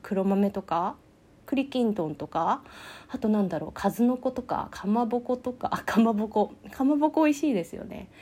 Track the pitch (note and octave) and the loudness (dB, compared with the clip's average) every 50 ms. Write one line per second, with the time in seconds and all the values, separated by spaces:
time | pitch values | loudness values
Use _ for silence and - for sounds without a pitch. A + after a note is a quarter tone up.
0 | - - G#3 F#3+ F#3+ G3 G3 G3 G3+ G3+ G3+ G3 F#3+ - D#3+ E3+ F3 G#3+ D4 - | -8 -4 -2 0 2 2 4 4 2 2 0 -4 -6 -2 -2 -2 -2 -2 -6 -8
1 | _ _ _ _ _ _ - - - - C#4+ C4 C#4 C#4 - B3+ A#3+ A3 G#3 G3+ | _ _ _ _ _ _ -20 -18 -6 -4 -2 -2 -2 -2 0 0 2 2 2 0
2 | E3 D#3 D3 - D3+ - - D#3+ E3 F3+ A#3+ C#4+ - - - - - - - - | -2 -4 -4 -6 -8 -4 -2 -2 0 0 0 -2 -4 -16 -20 -20 -18 -18 -18 -18
3 | - - - - - G#3+ G#3+ G#3 G3 F3+ E3+ - - - - - - G3+ G3+ - | -18 -12 -10 -2 0 2 4 4 2 2 0 -4 -6 -6 -8 -2 -2 -2 2 4
4 | A#3+ B3 B3+ B3+ - C4 B3+ B3 A#3+ - - - - - - - - G3 G#3+ A#3+ | 2 2 2 2 -2 -4 -4 -4 -6 -4 -4 -4 -4 -6 -10 -8 -2 0 0 2
5 | B3 A3+ B3 A#3+ A#3+ - B3 B3 - B3+ B3 - - - - - - - - - | 2 0 -2 -4 -2 -2 -4 -4 -2 -8 -8 -4 -4 -4 -4 -4 -4 0 4 4
6 | A3+ A#3 A3+ G#3 G#3+ G#3+ - G#3+ G3+ - - - - G3+ - - C4 C4+ D4+ C#4+ | 4 4 4 0 -2 0 2 0 0 0 -2 -14 -20 -14 -4 0 2 4 4 4
7 | D4+ D#4 D4+ D#4+ D#4+ D4+ D4 D4 - D4+ B3 F#3 E3 - - - - - D#3 D3+ | 4 2 4 4 4 4 4 2 2 0 0 0 -2 -4 -8 -12 -12 -12 -12 -14
8 | - - - - | -14 -16 -20 -20